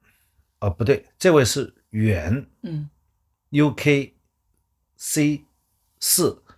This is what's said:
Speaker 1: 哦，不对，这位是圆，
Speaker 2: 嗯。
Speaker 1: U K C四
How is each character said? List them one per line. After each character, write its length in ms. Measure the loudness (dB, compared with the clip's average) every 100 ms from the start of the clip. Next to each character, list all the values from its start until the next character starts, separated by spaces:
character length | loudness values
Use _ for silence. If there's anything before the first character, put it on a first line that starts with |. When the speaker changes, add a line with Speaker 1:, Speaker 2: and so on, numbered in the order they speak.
| _ _ _ _ _ -8
Speaker 1:
哦， 80 | -6
不 160 | -2 0
对， 200 | -2 -4 -2
这 140 | 4
位 100 | 4
是 320 | 4 0 -8 -12 _
圆， 580 | -2 0 0 -2 -4 -6 _
Speaker 2:
嗯。 260 | -10 -10 -10 _ _ _ _ _ _
Speaker 1:
U 200 | 0 0
K 420 | 0 0 0 -2 _ _ _ _ _ _ _ _ -16
C 480 | -6 0 0 0 _ _ _ _ _ -8
四 420 | -2 0 0 -2 _